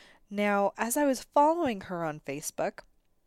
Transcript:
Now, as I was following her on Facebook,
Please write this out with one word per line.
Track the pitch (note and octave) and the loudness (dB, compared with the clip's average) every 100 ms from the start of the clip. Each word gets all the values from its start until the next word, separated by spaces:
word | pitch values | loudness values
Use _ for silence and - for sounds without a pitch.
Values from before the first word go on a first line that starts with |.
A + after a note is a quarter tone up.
| - - - | -20 -20 -10
Now, | G3+ G#3 G3+ G3+ - | -2 2 2 2 0
as | A3+ D4 | -2 0
I | |
was | D4 B3+ - | 0 0 0
following | - D4 E4+ D4 G3+ | 4 4 4 0 -2
her | - F3 | -6 -4
on | E3 D3+ | -4 -6
Facebook, | - C#3+ - - E3 - - _ _ _ | -8 -8 -8 -4 -4 -6 -20 _ _ _